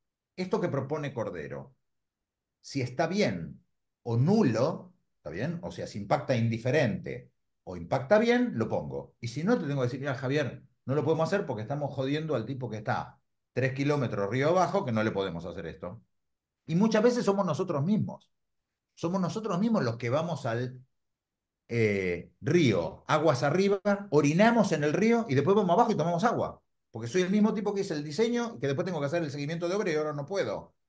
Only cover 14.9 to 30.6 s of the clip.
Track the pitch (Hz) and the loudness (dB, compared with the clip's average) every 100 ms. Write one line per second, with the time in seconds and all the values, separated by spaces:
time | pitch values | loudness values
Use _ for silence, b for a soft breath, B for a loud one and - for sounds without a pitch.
14.9 | 110 107 98 98 85 85 90 80 78 87 | 0 0 0 -4 -4 -10 -10 -10 -10 -12
15.9 | 117 _ _ _ _ _ _ - 165 220 | -14 _ _ _ _ _ _ -2 2 4
16.9 | 220 240 240 196 202 185 143 185 147 156 | 6 4 4 0 2 0 -2 -2 0 2
17.9 | 208 120 - _ _ _ _ _ _ _ | 0 0 -6 _ _ _ _ _ _ _
18.9 | - 170 190 170 226 214 175 233 214 123 | -8 -4 -2 -2 -2 -2 0 2 2 0
19.9 | 113 120 139 170 160 123 117 127 - - | -2 -2 -2 -2 -4 -4 -4 -4 -8 -20
20.9 | _ _ _ _ _ _ _ - 120 110 | _ _ _ _ _ _ _ -4 2 4
21.9 | 101 92 85 - _ - 175 135 92 80 | 2 0 -2 -6 _ 2 4 6 4 0
22.9 | - - 151 160 127 143 160 196 196 208 | -6 0 2 4 4 2 2 2 2 2
23.9 | 202 202 147 143 165 220 233 190 156 147 | 0 2 4 4 6 6 6 2 2 2
24.9 | 156 220 233 226 131 135 202 185 185 233 | 2 4 2 2 2 4 4 4 4 4
25.9 | 170 170 170 233 160 85 - _ _ _ | 4 0 2 2 2 -2 -6 _ _ _
26.9 | 113 117 185 180 208 214 208 202 196 - | -10 -2 0 2 4 4 2 -2 -2 -2
27.9 | 151 151 147 233 240 233 120 139 135 180 | -4 -4 0 0 0 -4 -4 -2 -2 -2
28.9 | 165 143 170 151 143 143 165 175 196 196 | -2 -2 -2 -4 -6 -6 -4 -2 -2 0
29.9 | 151 151 147 143 196 110 87 | 0 -2 -4 -6 -2 -2 -4